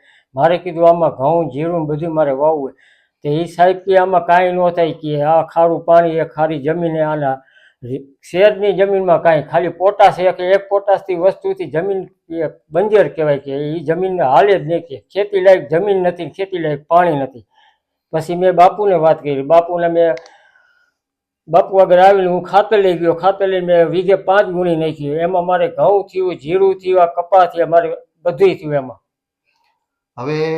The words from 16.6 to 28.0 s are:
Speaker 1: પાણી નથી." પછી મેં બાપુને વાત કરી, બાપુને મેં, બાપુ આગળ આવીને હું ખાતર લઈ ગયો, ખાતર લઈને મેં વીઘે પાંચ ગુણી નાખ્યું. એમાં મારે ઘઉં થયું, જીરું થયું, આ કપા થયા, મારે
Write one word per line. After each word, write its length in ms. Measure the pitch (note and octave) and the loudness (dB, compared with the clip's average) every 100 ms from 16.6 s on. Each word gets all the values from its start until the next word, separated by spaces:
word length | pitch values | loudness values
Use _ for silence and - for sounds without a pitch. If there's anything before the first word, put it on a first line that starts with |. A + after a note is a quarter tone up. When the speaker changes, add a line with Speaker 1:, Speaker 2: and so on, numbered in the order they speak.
| D#3+ D3 - | -6 -6 0
Speaker 1:
પાણી 280 | E3+ F#3 D3 | 2 2 0
નથી." 300 | C3+ A#2+ - _ _ _ _ _ _ | -6 -10 -20 _ _ _ _ _ _
પછી 240 | D#3+ D#3+ F3 | -8 -6 -2
મેં 160 | F#3 | 0
બાપુને 440 | E3+ F3+ F#3 G#3 F3+ | 4 4 4 0 2
વાત 240 | D#3+ D#3 | 2 0
કરી, 220 | C#3+ C#3 | -2 -6
બાપુને 460 | C#3 E3 E3+ F3 E3+ | 2 2 2 -2 -2
મેં, 280 | E3+ E3 D#3 - _ _ _ _ _ _ _ _ _ _ _ - | 2 0 0 -8 _ _ _ _ _ _ _ _ _ _ _ -2
બાપુ 300 | E3 F#3+ F#3+ | 0 2 2
આગળ 220 | F3+ F3+ | 4 6
આવીને 280 | F#3+ G3+ F#3 | 6 4 2
હું 160 | F3+ | -2
ખાતર 340 | F3+ F#3 G#3+ G#3+ | 0 0 2 2
લઈ 200 | F#3+ E3+ | 2 0
ગયો, 160 | E3+ | 0
ખાતર 340 | E3 F#3 G3 G3 | 0 0 0 -2
લઈને 180 | F#3+ F3 | -2 0
મેં 200 | E3+ D#3+ | 2 2
વીઘે 300 | E3 F3+ F#3+ | 0 0 0
પાંચ 300 | F#3 G3 G3+ | 2 0 0
ગુણી 300 | F3 F3+ E3 | -2 -2 -2
નાખ્યું. 420 | D#3+ D3+ C#3+ D3+ | -4 -6 -6 -4
એમાં 280 | E3+ F#3 F3 | -2 -2 -2
મારે 220 | F3+ E3+ | -2 -2
ઘઉં 360 | C#3 D#3 G3+ | 0 2 2
થયું, 320 | F#3 F#3 F#3 D#3 | -2 -6 -6 -6
જીરું 380 | C3+ F#3 F#3+ | -4 0 0
થયું, 280 | F#3+ F#3 F#3 | 0 0 2
આ 40 | E3+ | 2
કપા 400 | E3+ E3+ F#3+ F3 | 0 0 2 2
થયા, 200 | E3+ E3 | 0 0
મારે 320 | E3 E3 E3 | 0 0 -6